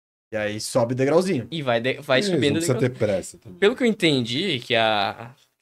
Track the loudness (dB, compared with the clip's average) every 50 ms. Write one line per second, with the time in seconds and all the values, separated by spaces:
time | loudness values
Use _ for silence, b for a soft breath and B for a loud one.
0 | _ _ _ _ _ -10 -6 -4 -4 -4 -4 -6 -6 -2 0 0 0 0 0 0
1 | 2 4 4 4 2 2 -2 -4 -4 -6 -8 -6 -2 0 0 0 0 -2 -4 -4
2 | -2 0 0 2 2 2 0 2 2 2 2 0 0 0 0 2 0 -2 0 0
3 | -2 0 0 -2 -4 -6 -14 -18 -20 -14 -4 0 0 2 2 2 0 0 0 2
4 | 2 2 2 2 0 -2 -2 -4 -2 -2 -4 -4 -2 0 2 2 4 4 2 2
5 | 0 -2 -4 -8 -12 -16 -18 _ _ _ _ _